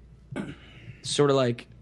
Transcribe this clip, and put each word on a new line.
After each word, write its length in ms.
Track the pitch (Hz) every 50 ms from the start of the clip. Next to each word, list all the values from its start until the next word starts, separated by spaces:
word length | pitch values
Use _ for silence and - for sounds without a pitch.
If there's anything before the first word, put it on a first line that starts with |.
| - - - - - - - - - - - - - - - - - - - -
sort 280 | - - - - 147 143
of, 60 | 139
like, 300 | 135 127 120 120 - - - - -